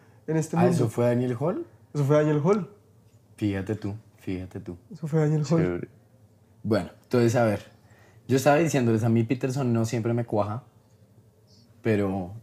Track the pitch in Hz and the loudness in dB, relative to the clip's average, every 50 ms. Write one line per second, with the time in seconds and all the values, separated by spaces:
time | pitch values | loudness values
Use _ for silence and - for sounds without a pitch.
0 | _ _ _ _ _ - 156 160 156 - - 170 175 180 175 165 123 110 - - | _ _ _ _ _ -4 -2 -2 -2 -2 0 2 2 2 2 2 0 0 0 0
1 | 120 120 120 120 127 123 123 117 143 170 208 330 339 - - _ _ _ - 147 | 0 2 2 0 0 -2 -2 -2 -4 -4 -4 -4 -8 -12 -16 _ _ _ -4 -2
2 | 143 135 151 151 151 151 151 147 139 180 208 214 170 - - - _ _ _ _ | 0 2 4 4 4 2 2 2 2 2 2 0 0 -4 -12 -18 _ _ _ _
3 | _ _ _ _ _ _ _ - 107 104 98 95 92 104 107 101 - 101 104 110 | _ _ _ _ _ _ _ -4 -2 -2 -2 -2 -4 -4 -6 -6 -6 -8 -8 -10
4 | - _ _ _ - - 92 90 92 92 - 98 - - 87 - - - 208 - | -14 _ _ _ -10 -8 -8 -8 -8 -10 -12 -14 -12 -12 -14 -14 -16 -20 -14 -12
5 | - 151 151 160 156 151 156 151 151 - 170 160 - 90 87 87 - - - - | -6 -2 0 0 2 2 0 0 0 0 2 2 2 0 -2 -4 -6 -10 -14 -18
6 | _ _ _ _ - _ _ _ _ _ _ _ - 107 110 98 87 - - - | _ _ _ _ -20 _ _ _ _ _ _ _ -4 0 0 0 -2 -4 -10 -20
7 | _ - - 123 120 117 113 123 117 110 101 98 - - - _ _ _ _ _ | _ -2 0 2 2 4 4 2 2 2 0 -2 -6 -12 -20 _ _ _ _ _
8 | _ _ _ _ _ - 120 135 113 147 143 151 170 156 - 139 120 117 113 110 | _ _ _ _ _ -2 0 2 4 4 4 4 4 2 0 0 2 2 2 2
9 | 117 117 113 117 113 113 139 123 - 135 127 143 135 123 117 113 113 110 - 117 | 2 2 2 2 2 0 -2 -4 -4 -4 -4 -2 -2 0 0 0 0 0 -2 -2
10 | 107 117 117 120 117 - 113 104 101 101 107 127 - - _ _ _ _ _ _ | -2 -2 -2 -2 -2 -2 -2 -2 -2 -2 -4 -10 -12 -16 _ _ _ _ _ _
11 | _ _ _ - - _ _ _ _ _ _ - - _ _ _ - 117 107 101 | _ _ _ -20 -20 _ _ _ _ _ _ -20 -20 _ _ _ 0 0 2 2
12 | 101 95 95 98 90 87 104 - | 2 0 -2 -4 -6 -8 -12 -16